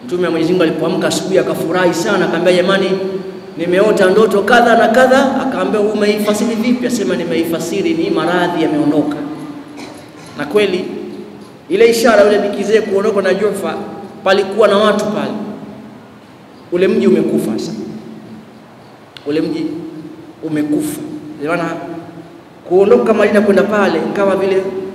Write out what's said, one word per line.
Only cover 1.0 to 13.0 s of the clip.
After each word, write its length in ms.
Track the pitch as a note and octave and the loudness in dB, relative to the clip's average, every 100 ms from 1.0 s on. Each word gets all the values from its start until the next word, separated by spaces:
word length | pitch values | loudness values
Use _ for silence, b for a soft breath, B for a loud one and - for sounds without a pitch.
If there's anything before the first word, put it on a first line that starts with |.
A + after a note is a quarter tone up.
| E3 | -2
asubuhi 320 | - - F#3 | -2 0 0
akafurahi 540 | E3+ - D#3+ F3+ F3+ | 2 -2 -2 2 2
sana, 240 | - G#3+ G3 E3+ | 0 0 0 0
akamwambia, 280 | - F3+ | 2 2
"Jamani, 360 | F3+ F#3 F#3+ F#3+ F#3+ F#3+ F#3+ - - - - | 4 4 2 2 0 -2 -6 -10 -12 -14 -8
nimeota 520 | E3+ F3+ G#3 F3 F#3 | 0 2 4 4 4
ndoto 320 | G3+ A3 - | 4 4 2
kadha 360 | - A#3+ A#3+ A#3 | 4 4 6 4
na 100 | G#3 | 4
kadha." 540 | B3+ B3+ C4 C#4 A3+ | 4 6 6 4 0
Akaambia, 380 | C4 - G3 G#3 | -2 -2 -2 0
"Umeifasiri 720 | G#3 G#3+ G#3 G#3 G#3+ G#3+ A#3+ A3 | 0 0 0 0 0 0 0 0
vipi?" 320 | A#3+ - G3+ | 0 0 -2
Asema, 280 | - F#3 F3+ | -2 -2 -2
"Nimeifasiri 760 | E3+ E3 E3 D#3+ D#3+ G3+ E3+ | -2 -2 -2 -2 -2 -2 -2
ni 160 | D#3+ F#3+ | 0 -2
maradhi 540 | E3 D#3+ F3+ F3 D#3 | 0 0 0 0 0
yameondoka." 520 | D#3 D3+ D3 D3+ D3 - - D#3 D#3 - - - - - - - - - | 0 0 2 2 0 -4 -8 -10 -12 -14 -16 -16 -16 -18 -20 -20 -20 -10
Na 80 | C#3+ | -2
kweli 400 | G#3 G3+ F3+ - - - - - - - - - | 0 2 0 -4 -8 -10 -12 -16 -18 -20 -20 -4
ile 200 | F#3 A#3 | 4 4
ishara 340 | A3+ B3 G#3+ | 4 4 6
yule 160 | G3+ G#3 | 4 4
bikizee 420 | G3+ G3+ G3 A3 | 0 -4 0 0
kuondoka 400 | G#3+ G3 | 2 0